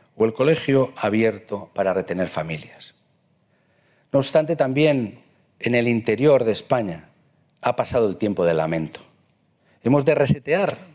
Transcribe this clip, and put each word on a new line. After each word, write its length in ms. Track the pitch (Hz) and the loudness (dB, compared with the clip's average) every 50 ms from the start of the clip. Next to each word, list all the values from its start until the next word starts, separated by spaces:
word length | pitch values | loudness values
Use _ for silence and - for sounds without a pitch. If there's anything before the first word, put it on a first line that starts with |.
| _ _ _ | _ _ _
o 80 | - 113 | -2 -2
el 80 | 113 110 | 0 0
colegio 580 | - 131 156 165 160 - 143 135 131 127 127 - | 0 2 2 0 0 0 2 2 2 2 0 -4
abierto 720 | - 107 104 107 110 113 110 101 101 - - 104 98 98 - - | -4 -4 0 0 2 2 0 0 -4 -8 -10 -10 -10 -10 -8 -6
para 200 | 101 95 95 90 | -4 -2 0 0
retener 340 | 95 87 - 87 95 90 | -2 -2 -4 -4 -4 -4
familias. 680 | 80 - 87 78 82 80 73 - - - - - - _ _ _ _ _ _ _ _ _ _ _ _ _ _ _ _ _ _ _ _ _ _ _ _ | -4 -4 -6 -6 -6 -8 -10 -12 -16 -20 -20 -20 -20 _ _ _ _ _ _ _ _ _ _ _ _ _ _ _ _ _ _ _ _ _ _ _ _
No 80 | - 139 | -2 0
obstante, 360 | 135 - - 156 151 156 165 | 0 2 2 0 0 0 0
también 640 | 147 139 131 131 147 156 147 143 131 117 98 - - _ _ _ _ _ _ _ - | -2 -2 0 0 2 2 2 2 0 -2 -6 -8 -14 _ _ _ _ _ _ _ -8
en 160 | - 117 123 | -4 0 0
el 120 | 120 117 | 0 2
interior 560 | 120 117 113 110 - 107 110 139 151 139 127 117 | 2 0 0 0 -2 0 2 4 4 4 4 4
de 80 | 113 | 0
España 580 | 101 - - - 135 123 107 92 80 80 - - _ _ _ _ _ _ _ _ _ _ | -2 -2 -2 -2 -2 -2 -2 -4 -8 -12 -16 -20 _ _ _ _ _ _ _ _ _ _
ha 140 | - 123 - | -4 -2 -2
pasado 340 | - 120 - 139 123 113 101 | -2 -2 -2 0 0 0 0
el 80 | 90 | 0
tiempo 280 | - 110 104 95 - 87 | -2 -4 -2 -2 0 0
del 120 | 85 82 | 0 2
lamento. 440 | 78 78 80 82 80 78 76 - - - _ _ _ _ _ _ _ _ _ _ _ _ _ _ _ - | 0 0 -2 -2 -4 -6 -8 -12 -16 -20 _ _ _ _ _ _ _ _ _ _ _ _ _ _ _ 0
Hemos 220 | 117 143 143 131 | 2 2 2 4
de 100 | 156 147 | 2 2
resetear 640 | 131 - - - 139 - 139 160 190 196 151 - - - - | 2 2 2 0 0 -2 -2 -2 0 0 -2 -4 -8 -12 -20